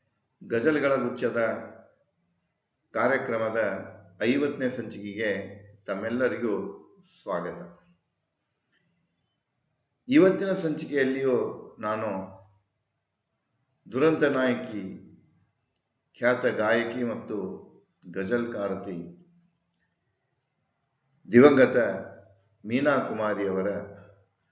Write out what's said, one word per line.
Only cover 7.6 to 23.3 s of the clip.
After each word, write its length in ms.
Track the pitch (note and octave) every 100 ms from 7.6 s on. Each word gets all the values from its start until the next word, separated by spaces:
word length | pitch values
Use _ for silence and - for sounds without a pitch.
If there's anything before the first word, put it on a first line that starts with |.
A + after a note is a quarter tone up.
| - - _ _ _ _ _ _ _ _ _ _ _ _ _ _ _ _ _ _ _ _ _ _ -
ಇವತ್ತಿನ 440 | C#3 F#3 F#3 G3
ಸಂಚಿಕೆಯಲ್ಲಿಯೂ 1200 | F3 E3 C#3+ - C#3 C3 C3+ C3+ B2 G#2 - - -
ನಾನು 280 | G#2+ A2 A2 F#2+ F#2+ - - _ _ _ _ _ _ _ _ _ _ _ _ _ -
ದುರಂತ 320 | A#2 D#3 D3+
ನಾಯಕಿ, 840 | D3 C3 B2+ A#2 - G#2 F#2 - - - _ _ _ _ _ _ _ _ _ -
ಖ್ಯಾತ 280 | B2 B2 B2+
ಗಾಯಕಿ 580 | G#2+ A2 A#2 A#2 B2
ಮತ್ತು 340 | A#2+ G2+ - G#2 F#2 F#2+ - - _ _ F#2
ಗಜಲ್ಕಾರತಿ 1160 | F2+ G2 A#2+ A#2 A2 G2+ F#2+ G2 F2 E2+ - - _ _ _ _ _ _ _ _ _ _ _ _ _ _ _ _ _ _ _ -
ದಿವಂಗತ 440 | A#2 C#3+ C3 B2 B2+ G#2+ F#2+ F#2+ - - _ _ _ G#2
ಮೀನಾ 320 | B2 D3 C3+
ಕುಮಾರಿಯವರ 680 | A2+ G#2+ G#2+